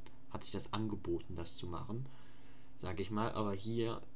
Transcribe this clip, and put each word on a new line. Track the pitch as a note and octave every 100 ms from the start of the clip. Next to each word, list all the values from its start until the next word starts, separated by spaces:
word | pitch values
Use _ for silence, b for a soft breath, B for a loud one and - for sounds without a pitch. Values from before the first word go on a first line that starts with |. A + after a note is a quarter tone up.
| - - -
hat | -
sich | -
das | G2 -
angeboten, | G#2+ A2 G2 F2 E2+ - F2
das | E2+ -
zu | F2+
machen, | E2+ - A#2 C3 B B B B B B B
sag | F#2 F2+
ich | F#2+
mal. | G#2+ A2+
Aber | - G#2
hier | G2 A2 A#2 A#2 G2+ -